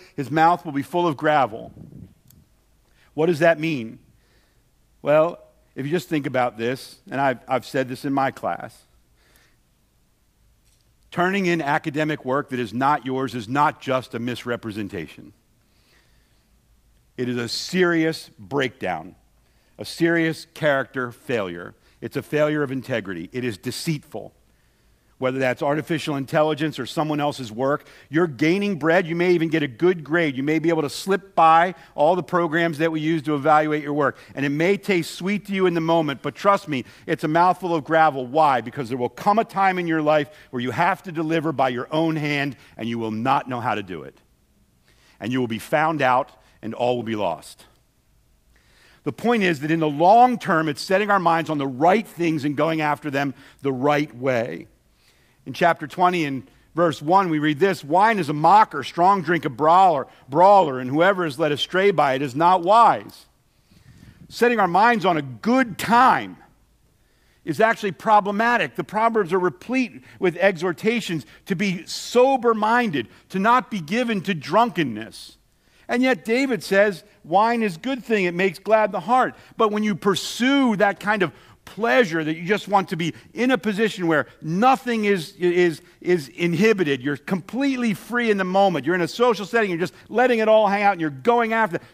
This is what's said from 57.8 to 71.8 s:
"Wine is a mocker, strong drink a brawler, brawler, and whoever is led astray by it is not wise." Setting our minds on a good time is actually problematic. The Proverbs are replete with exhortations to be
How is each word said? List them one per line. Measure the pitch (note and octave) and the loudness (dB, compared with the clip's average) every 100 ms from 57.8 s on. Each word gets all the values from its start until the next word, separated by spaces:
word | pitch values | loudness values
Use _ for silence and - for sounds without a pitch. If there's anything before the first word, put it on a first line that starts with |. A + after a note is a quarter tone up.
"Wine | C#3 E3+ A3 G#3+ | 0 2 2 2
is | C#3+ | -2
a | |
mocker, | D3+ D#3 G#3 - D3 | 0 4 6 4 0
strong | B2 - F3+ G3 | -8 0 2 2
drink | D3+ E3+ | 0 -2
a | C#3+ | -4
brawler, | A#2+ D3+ F3+ F#3+ D3 A#2 - - | 0 4 6 6 4 -2 -14 -4
brawler, | C#3+ F#3+ G3+ D#3+ B2+ | 4 6 8 4 -2
and | B2+ | -4
whoever | D3 F3+ F#3+ E3 | 2 2 2 -2
is | C3+ | -2
led | D#3 | -2
astray | C#3 - F3+ G3+ | -2 -2 2 2
by | E3 C#3+ | 4 2
it | C3+ | 0
is | C#3+ B2+ | -4 2
not | E3+ F#3 | 4 4
wise." | E3+ A3 A3 B2 G2+ - - _ _ _ _ _ - - - - - | 4 6 6 4 -4 -18 -20 _ _ _ _ _ -20 -20 -20 -20 -18
Setting | - A#3+ A#3 | 0 2 2
our | F#3 | 2
minds | F3 A3+ A#3 | 4 4 4
on | F3+ D#3+ | 2 0
a | |
good | C#3 A#2 G#3 B3+ B3 E3 | -4 -6 0 2 2 -4
time | - A#3 B3+ D#3 G2 - - _ _ _ _ _ _ _ _ _ | 2 4 6 4 -2 -12 -20 _ _ _ _ _ _ _ _ _
is | - D3 | -8 2
actually | A3 A3+ G#3 | 2 2 -4
problematic. | - A3 G#3 G3 G3+ A#3 A#3+ D3+ - | -4 2 4 4 0 0 0 -2 -6
The | |
Proverbs | E3 G#3 A3+ A3 F3 | -6 -2 0 0 0
are | F#3 | 0
replete | F3+ - - B3+ A#3+ B2+ - - | 0 -4 -4 -2 -2 -6 -20 -4
with | F#3 E3+ | -2 2
exhortations | G3 F3 F#3 E3 A3 A#3 - D#3+ - - - | 2 2 -2 -2 -2 -2 -2 -6 -8 -16 -6
to | F3 | -2
be | G3+ F3+ | -2 -4